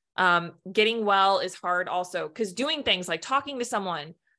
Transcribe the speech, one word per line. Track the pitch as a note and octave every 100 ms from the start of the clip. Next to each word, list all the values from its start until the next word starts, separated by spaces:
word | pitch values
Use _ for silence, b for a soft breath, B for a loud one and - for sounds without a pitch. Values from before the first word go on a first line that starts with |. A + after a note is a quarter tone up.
| _ -
Um, | F#3 F3 E3+ - F3+
getting | G3 G#3+ A#3
well | G#3 G3 G3 G3
is | F3+
hard | - F#3 F3+ F3+
also, | F3+ F3+ F3+ D#3
'cause | - G#3+
doing | F3 C#4 D#4
things | B3+ F#3 F3
like | E3
talking | - C4+ C#4+ C4+
to |
someone, | A#3+ A3 F#3+ E3 D3+ - _